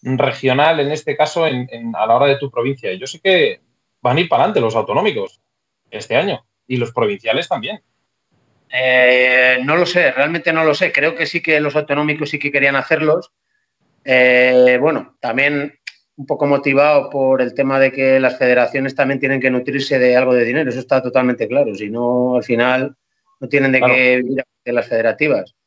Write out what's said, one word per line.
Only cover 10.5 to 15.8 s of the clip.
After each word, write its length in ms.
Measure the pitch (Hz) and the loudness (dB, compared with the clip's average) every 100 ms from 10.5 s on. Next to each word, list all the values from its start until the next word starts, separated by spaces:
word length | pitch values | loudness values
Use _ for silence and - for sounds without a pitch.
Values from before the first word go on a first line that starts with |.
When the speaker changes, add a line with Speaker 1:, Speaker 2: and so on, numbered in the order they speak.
Speaker 2:
no 120 | 160 | 0
lo 100 | 160 | 0
sé. 180 | 143 175 | 2 0
Creo 220 | 147 151 | 0 -2
que 120 | 165 160 | -2 -6
sí 140 | 170 | -6
que 200 | 160 151 | 0 0
los 160 | 151 151 | 0 -2
autonómicos 540 | 147 143 151 151 143 | -2 -2 -2 -4 -6
sí 80 | 147 | -6
que 120 | 143 | -4
querían 260 | 143 139 139 | 0 0 0
hacerlos. 560 | - 156 156 131 - _ _ _ _ _ _ _ | -2 0 2 0 -4 _ _ _ _ _ _ _
Eh, 720 | - 127 127 123 127 127 127 123 | 0 2 4 4 4 6 4 4
bueno, 360 | 147 139 - _ | 0 -2 -8 _
también 580 | 123 120 143 147 143 _ | -6 -2 -2 -2 -6 _